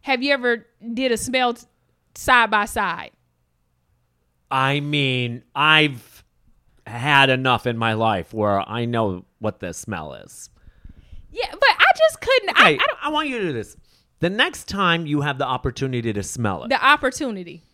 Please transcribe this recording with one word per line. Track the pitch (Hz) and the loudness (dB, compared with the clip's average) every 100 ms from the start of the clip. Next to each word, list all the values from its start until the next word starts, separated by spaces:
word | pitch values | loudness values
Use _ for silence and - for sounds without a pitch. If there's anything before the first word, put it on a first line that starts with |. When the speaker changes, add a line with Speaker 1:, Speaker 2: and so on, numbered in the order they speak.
Speaker 1:
Have | - 254 | -4 -2
you | 269 | 0
ever | 285 247 233 _ _ 226 | 0 0 -2 _ _ -10
did | 233 262 | -4 -2
a | 233 | -2
smell | 214 254 247 240 | -2 0 0 -2
t-, | - _ _ _ _ - | -12 _ _ _ _ -10
side | - 254 226 | 4 4 4
by | 208 202 | 0 -2
side? | 233 196 170 - _ _ _ _ _ _ _ _ _ _ _ _ _ _ | -4 -4 -6 -12 _ _ _ _ _ _ _ _ _ _ _ _ _ _
Speaker 2:
I | 135 135 143 | -2 0 -2
mean, | 147 147 139 127 123 120 _ 139 | -2 -2 0 -2 -4 -8 _ 0
I've | 151 156 151 123 - - _ _ _ _ _ _ - | 4 6 4 -2 -18 -20 _ _ _ _ _ _ -14
had | 117 135 139 135 | -8 4 6 6
enough | 131 131 117 127 | 4 2 0 0
in | 113 | -2
my | 113 | 0
life | 110 113 101 - | 2 2 0 -4
where | 110 104 98 - | -2 0 0 -2
I | 113 120 | -4 -2
know | 117 107 90 - _ | 0 -2 -4 -12 _
what | 107 - | -8 -6
the | 92 | -12
smell | 85 - 92 78 58 | -10 -10 -10 -10 -14
is. | 50 - - _ - _ - - - - - | -18 -20 -20 _ -20 _ -20 -20 -20 -20 -16
Speaker 1:
Yeah, | 392 539 | -8 -8
but | 381 523 | 0 0
I | - 370 - | 4 4 6
just | 640 - | 2 2
couldn't. | - 523 392 - | 0 0 2 6
I, | - | 6
Speaker 2:
Okay, | 151 | 6
Speaker 1:
I | 587 | -2
don't | 554 | -2
Speaker 2:
I | 285 | -4
want | 302 302 | -2 -2
you | 247 | -4
to | 185 | -4
do | |
this. | 123 104 - _ _ _ _ | -4 -8 -16 _ _ _ _
The | 165 | -4
next | 202 320 - - | 0 -2 -2 -10
time | 196 185 170 156 | -2 0 0 0
you | 147 | -2
have | 143 135 | -2 -4
the | 135 | -2
opportunity | 127 135 120 135 123 117 | -2 -4 -4 -4 -2 -2
to | 101 | -4
smell | 98 - 110 87 | -6 -4 -2 -4
it. | 226 | -2
Speaker 1:
The | 262 | 0
opportunity. | 262 294 254 - 285 202 175 175 _ | 2 2 0 -4 -8 -8 -12 -18 _